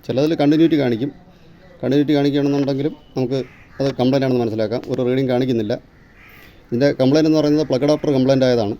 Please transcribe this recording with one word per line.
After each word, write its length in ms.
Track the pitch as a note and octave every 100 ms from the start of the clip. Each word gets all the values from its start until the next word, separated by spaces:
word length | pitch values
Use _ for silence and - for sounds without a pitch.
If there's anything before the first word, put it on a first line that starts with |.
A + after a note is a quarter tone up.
| -
ചിലതിൽ 260 | A#2+ D3+ D#3+
കണ്ടിന്യൂറ്റി 360 | C#3+ D#3 E3 D#3
കാണിക്കും. 280 | C3 A2+ C3+ - - - - - - -
കണ്ടിന്യൂറ്റി 340 | B2 C#3 C#3+ D3
കാണിക്കുകയാണെന്നുണ്ടെങ്കിലും 760 | C#3+ C#3+ C#3+ C#3+ C3+ C3+ C#3+ - - -
നമുക്ക് 220 | B2+ C3+ B2+ - - -
അത് 100 | C3+ C3
കംപ്ലൈൻ്റ് 280 | B2+ C3+ C3
ആണെന്ന് 160 | B2
മനസ്സിലാക്കാം. 380 | A#2 A2 G#2+ A#2+ -
ഒരു 100 | B2+ B2
റീഡിങ് 220 | B2+ C3+
കാണിക്കുന്നില്ല. 420 | B2 B2+ A#2 G#2+ B2 - - - - - - - - -
ഇതിൻ്റെ 200 | A#2+ C#3+ -
കംപ്ലൈൻ്റ് 280 | C3 D#3 D#3+
എന്ന് 80 | D#3
പറയുന്നത് 260 | D3 D3+ D3+
പ്ലഗ് 160 | C3 C#3+
അഡാപ്റ്റർ 240 | D3+ - C3+
കംപ്ലൈൻ്റ് 280 | C3 C3+ B2+
ആയതാണ്. 260 | A#2+ G#2 A2+